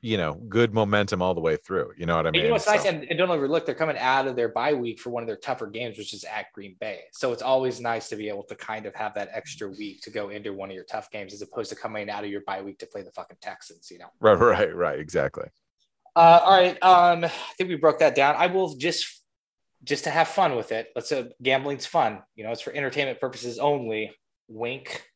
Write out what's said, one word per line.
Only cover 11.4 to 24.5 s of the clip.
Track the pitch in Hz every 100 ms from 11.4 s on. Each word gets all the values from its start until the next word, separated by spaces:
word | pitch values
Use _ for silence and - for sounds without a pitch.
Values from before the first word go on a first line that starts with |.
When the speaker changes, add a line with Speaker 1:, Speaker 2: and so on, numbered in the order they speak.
Speaker 2:
opposed | 101 127 107
to | 107
coming | 113 107 104
out | 104
of | 104
your | 101 -
bye | 98
week | 98 95
to | -
play | 104
the | 90
fucking | - 90 95
Texans, | - 95 - 87 -
you | 87
know? | - _
Speaker 1:
Right, | 110 95
right, | 120 101 98 85
right. | 85 69
Exactly. | 76 82 69 - - _ _ _ _ _ _ -
Speaker 2:
Uh, | 165 170
all | 170 190
right. | 180 -
Um, | 185 180 175 170 165
I | - - -
think | 185
we | 160
broke | 156 147
that | 156
down. | 123 139 147
I | 180
will | 190 180 135
just, | 156 165 - - _ _ _ _ _ _
just | - 147
to | 160
have | 147 160
fun | - 180 123
with | 110
it. | 113 113 -
Let's, | -
uh, | 139 120 -
gambling's | 127 135 143 139 -
fun. | 170 117 104 - -
You |
know, | 107
it's | 117
for | -
entertainment | 147 135 143 139 120
purposes | 131 - 120 113
only. | 139 143 117 110 104 - _ _
Wink. | _